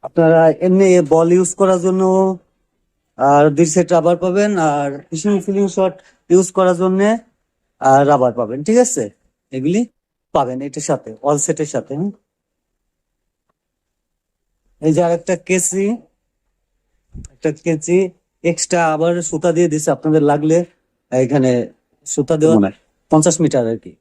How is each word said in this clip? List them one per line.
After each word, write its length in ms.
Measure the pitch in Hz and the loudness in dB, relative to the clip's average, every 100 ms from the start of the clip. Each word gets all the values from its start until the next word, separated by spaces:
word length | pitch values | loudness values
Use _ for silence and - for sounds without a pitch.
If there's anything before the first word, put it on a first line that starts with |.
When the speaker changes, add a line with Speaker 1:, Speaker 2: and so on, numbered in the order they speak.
| - | -6
Speaker 1:
আপনারা 360 | - 160 160 165 151 185 | 0 4 4 4 2 0
এমনি 220 | 185 190 180 147 | 2 4 4 4
বল 160 | 160 170 180 | 2 4 2
ইউজ 140 | 175 - | 0 0
করার 200 | 196 185 180 | 0 0 0
জন্য 160 | 185 190 190 190 185 _ _ _ _ _ _ _ - | 0 0 2 0 -4 _ _ _ _ _ _ _ -2
আর 260 | 131 143 151 143 | 2 4 4 2
দুই 100 | 170 | 2
সেট 140 | 180 170 | 2 2
রাবার 220 | 175 160 175 | 2 2 0
পাবেন, 260 | 185 190 208 196 156 | -2 -2 -2 0 -2
আর 180 | 147 143 139 - | -2 -4 -8 -12
ফিশিং 260 | 160 208 202 | -6 -2 -2
সিলিং 220 | 190 196 196 190 | -2 -4 -2 -2
শট 180 | 190 185 _ _ _ | -2 -4 _ _ _
ইউজ 160 | 175 185 - | 2 2 0
করার 200 | 185 175 | 0 0
জন্য 180 | 185 190 208 226 _ _ _ _ _ _ | -2 0 0 -2 _ _ _ _ _ _
আর 200 | 131 135 139 | 2 4 4
রাবার 220 | 143 123 117 | 2 2 -2
পাবেন, 200 | 110 131 151 | -6 -6 0
ঠিক 120 | 226 | 0
আছে? 200 | 240 - 104 _ _ _ _ 131 | 2 -2 -8 _ _ _ _ -6
এগুলি 240 | 135 196 233 _ _ _ _ 156 | -4 -2 -4 _ _ _ _ -2
পাবেন 220 | 127 127 139 | -2 -4 -10
এটার 180 | 135 147 | -10 -6
সাথে, 200 | 135 - 110 143 | -6 -6 -8 -2
all 120 | 147 | -2
সেটের 260 | 143 156 147 | -2 -4 -4
সাথে, 180 | 127 - 139 | -6 -8 -6
হুম। 120 | 196 196 _ _ _ _ _ _ _ _ _ _ _ _ _ _ _ _ _ _ _ _ _ _ _ _ _ _ | -6 -8 _ _ _ _ _ _ _ _ _ _ _ _ _ _ _ _ _ _ _ _ _ _ _ _ _ _
এই 100 | 156 | 0
যে 60 | 156 175 | 2 0
আর 60 | 170 | -2
একটা 160 | 170 175 - | -2 -6 -2
কেচি, 360 | 185 175 185 202 233 _ _ _ _ _ _ _ _ _ _ _ - - | -2 -2 -4 -4 -4 _ _ _ _ _ _ _ _ _ _ _ -20 -20
একটা 160 | _ 156 151 | _ -6 -6
কেচি 340 | 175 160 156 180 190 _ _ _ | -4 -4 0 0 -2 _ _ _
এক্সট্রা 360 | 170 170 - 175 165 | -6 -4 -4 -2 0
আবার 180 | 156 165 175 160 | 0 -2 -2 -6
সুতা 220 | 160 175 160 | -4 -2 0
দিয়ে 120 | 175 | 0
দিছে, 160 | 151 156 143 | 0 -2 -2
আপনাদের 260 | 156 156 147 | 0 2 2
লাগলে 260 | 143 156 165 175 _ _ _ _ | 0 0 0 -2 _ _ _ _
এখানে 380 | 127 131 143 131 123 113 _ _ _ - | -2 0 0 0 0 -4 _ _ _ -10
সুতা 280 | - 135 160 | -6 -2 0
দেওয়া 140 | 156 113 | 2 2
Speaker 2:
মনে 100 | 98 | 0
হয়। 100 | - _ _ _ | -4 _ _ _
Speaker 1:
পঞ্চাশ 260 | 156 165 170 | 2 2 0
মিটার 220 | 156 139 117 | 0 0 -2
আর 60 | 113 | -6
কি। 80 | 92 - | -10 -20